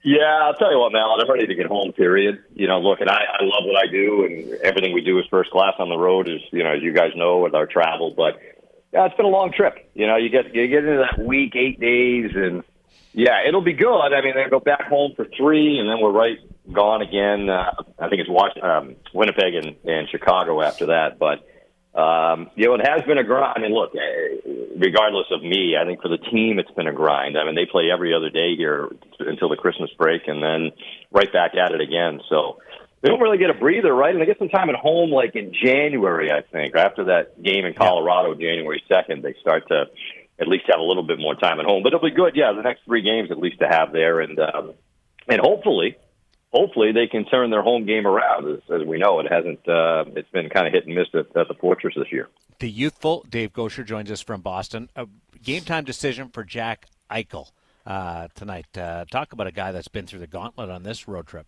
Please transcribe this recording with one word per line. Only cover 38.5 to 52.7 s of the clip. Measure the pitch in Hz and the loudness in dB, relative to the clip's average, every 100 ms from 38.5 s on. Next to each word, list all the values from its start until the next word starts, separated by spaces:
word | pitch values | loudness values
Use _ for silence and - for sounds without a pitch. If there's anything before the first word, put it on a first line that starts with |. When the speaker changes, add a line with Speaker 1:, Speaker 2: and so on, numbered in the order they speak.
| 85 78 78 - | -4 -4 -8 2
Speaker 1:
second, | 95 - 73 | 2 2 -6
they | 71 - | -8 -6
start | - 80 - | -2 -2 0
to | 78 69 - - - - _ | -2 -2 -8 -18 -18 -20 _
at | 82 | -2
least | 92 - | -2 2
have | 85 | 0
a | |
little | 82 92 | 2 -2
bit | 80 80 | -2 -4
more | 78 | -4
time | 73 90 82 | -2 -2 0
at | |
home. | 78 101 | 0 2
But | 107 | 2
it'll | 160 165 | 0 -2
be | |
good, | 135 175 147 | 2 0 2
yeah, | 135 | 0
the | 101 | 0
next | 117 117 | -4 -6
three | - 117 | -4 -2
games | 101 113 95 | 0 -2 -4
at | 78 | -4
least | 87 - | -6 -2
to | 80 | 0
have | 82 80 | 2 2
there. | 78 80 82 | 0 0 0
And, | 78 78 | -2 -4
um, | 76 76 73 - _ _ _ _ - | -4 -4 -10 -14 _ _ _ _ -4
and | 113 | 2
hopefully, | 139 - 214 117 90 - _ _ _ _ _ | 2 2 0 0 0 -4 _ _ _ _ _
hopefully | 123 180 - 110 | 0 0 2 2
they | 110 117 | 2 0
can | 113 | -2
turn | 104 127 123 | -2 0 2
their | 107 | 0
home | 101 120 104 | 2 0 0
game | 110 101 | -2 2
around. | 98 123 98 73 | 0 2 -2 -4
As, | 73 _ 85 | -8 _ -6
as | 78 | -4
we | 80 | 0
know, | 98 87 | 2 2
it | 80 | 0
hasn't, | 85 85 76 - | -2 -2 -8 -2
uh, | 85 82 80 76 | 2 2 0 -2
it's | - - | -8 -8
been | 95 78 | -6 -2
kinda | 95 87 | -2 2
hit | 90 | 0
and | 78 | -2
miss | 85 87 | -4 -2
at, | 85 78 | -2 -2
at | 85 82 | -2 -2
the | - | -2
Fortress | 90 - 101 - | -2 0 -2 -6
this | - | -8
year. | 65 - _ _ _ | -8 -10 _ _ _
Speaker 2:
The | 123 | -12